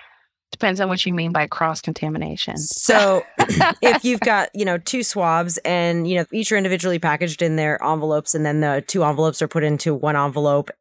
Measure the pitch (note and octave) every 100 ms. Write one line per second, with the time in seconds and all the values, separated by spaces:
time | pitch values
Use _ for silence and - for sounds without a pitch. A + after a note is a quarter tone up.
0 | - _ _ _ _ - G#3+ F#3 F#3+ F3+
1 | - F3 E3 E3 D3+ - D#3+ D#3+ - D#3+
2 | D#3 D#3 D#3 D#3 - - D3+ - - A3
3 | G3+ F#3+ - - - - F4 - B4 E4+
4 | B3 A#3 - G#3 F3+ G3+ G3 F3 E3+ C4
5 | A3+ G#3 E3+ E3 F3 E3+ - F3 E3+ E3+
6 | E3+ F3+ E3 G#3+ A3 G#3+ F#3+ F#3 F3+ E3+
7 | E3 D3 F3 D3+ E3+ D#3 D3+ D3 C#3+ D#3+
8 | D#3 D3+ D3 D#3+ D3+ D3+ D3 C#3 - G3
9 | D3+ C#3+ D#3+ - D3+ E3 D3+ D3 - C#3+
10 | D3 D3 C#3+ C#3 D3 C#3+ C#3+ -